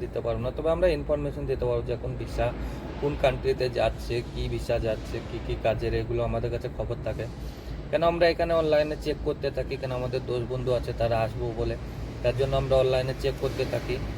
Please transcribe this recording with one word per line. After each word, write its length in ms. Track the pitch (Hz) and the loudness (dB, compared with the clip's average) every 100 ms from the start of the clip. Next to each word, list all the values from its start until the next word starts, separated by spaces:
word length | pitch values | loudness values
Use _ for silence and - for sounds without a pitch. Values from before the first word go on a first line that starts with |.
দিতে 160 | 117 117 | -4 -2
পারবো 160 | 113 113 | -2 0
না, 60 | 123 143 | -2 0
তবে 120 | 156 | 0
আমরা 140 | 165 180 147 | 4 4 4
ইনফরমেশন 460 | 143 147 143 139 135 | 0 0 0 -4 -2
দিতে 140 | 123 123 | 0 0
পারবো 140 | 120 117 | 0 0
যে 40 | 117 | -4
এখন 140 | 131 123 | -4 -6
ভিসা 260 | 113 - 120 - - - - - | -4 -2 0 -2 -6 -6 -8 -4
কোন 120 | 143 143 | -2 2
কান্ট্রিতে 440 | 139 127 135 131 127 120 | 2 2 0 2 0 2
যাচ্ছে, 360 | 113 - - 120 123 | 0 0 -2 -2 -2
কি 120 | 123 123 | -4 -2
ভিসা 240 | 117 - 117 113 | -2 0 0 0
যাচ্ছে, 300 | 107 - 120 - | -2 -4 -6 -6
কি 100 | 117 127 | -6 -4
কি 80 | 117 | 0
কাজের, 280 | 113 110 113 113 | 0 2 2 0
এগুলো 200 | 113 117 117 | 0 0 0
আমাদের 220 | 113 117 | 0 0
কাছে 140 | 117 123 - | -2 -4 -4
খবর 200 | 110 117 110 | -4 -4 -4
থাকে। 180 | 107 110 - - - - - - | -4 -6 -8 -10 -10 -10 -8 -2
কেন 120 | 151 170 | 2 4
আমরা 120 | 170 170 | 6 6
এখানে 200 | 165 170 165 | 6 2 4
অনলাইনে 360 | 156 151 151 147 | 6 4 4 0
চেক 140 | 147 143 147 | -2 -2 -2
করতে 220 | 139 139 131 | -2 -2 -2
থাকি, 180 | 131 135 | -4 -4
কেন 120 | 135 127 | -4 -2
আমাদের 200 | 123 127 123 | -2 -2 -2
দোস্ত 180 | 123 117 | -2 -2
বন্ধু 180 | 127 123 120 | -2 2 0
আছে 140 | 123 117 | 0 0
তারা 160 | 117 113 110 | 2 2 0
আসবো 200 | 117 120 110 | 0 -2 -2
বলে, 160 | 117 117 - - - - | -2 -2 -6 -8 -8 -2
তার 140 | 123 123 | 0 2
জন্য 140 | 135 135 | 2 2
আমরা 140 | 135 135 | 4 6
অনলাইনে 320 | 131 131 131 127 | 6 4 2 0
চেক 120 | 135 127 | -2 0
করতে 220 | 135 127 123 | 0 0 -2
থাকি। 240 | 120 113 131 - | -2 -2 -2 -4